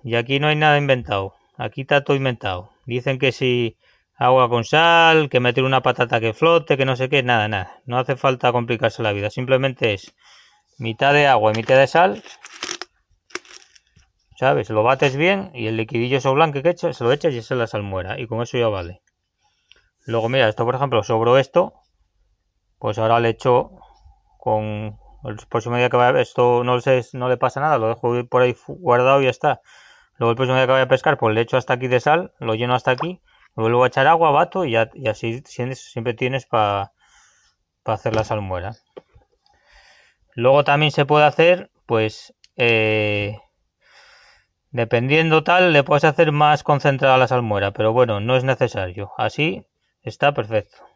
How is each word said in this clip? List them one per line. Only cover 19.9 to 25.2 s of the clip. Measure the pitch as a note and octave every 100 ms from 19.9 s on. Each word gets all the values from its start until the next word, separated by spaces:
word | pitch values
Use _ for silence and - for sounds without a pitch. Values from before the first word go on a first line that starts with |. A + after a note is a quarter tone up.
| _ -
Luego | A#2 A2+
mira, | C3 A2+
esto | -
por | A#2+ B2+
ejemplo, | C3+ A#2+
sobró | - A2+ A2+ C3
esto, | C3 F3 G3+ _ _ _ _ _ _ _ _ _ _ _
pues | A2 G#2+
ahora | A2 A#2
le | A#2
echo | A2+ C3+ B2 - - - _ _ _ _ _
con | - A2 G#2+ G#2+ G#2+ G#2 _ -